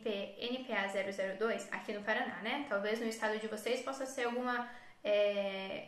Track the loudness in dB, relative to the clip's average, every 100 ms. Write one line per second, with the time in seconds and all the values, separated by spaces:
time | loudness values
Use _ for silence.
0 | -2 -2 -2 -4 -2 -2 0 0 2 0
1 | 0 0 -2 2 0 0 -2 -6 -4 -4
2 | 0 0 0 -2 -2 -2 0 0 2 2
3 | 0 0 0 0 -2 -2 0 0 0 -4
4 | -4 0 0 2 0 0 -2 -8 -16 -4
5 | 4 6 6 4 0 -2 -4 -6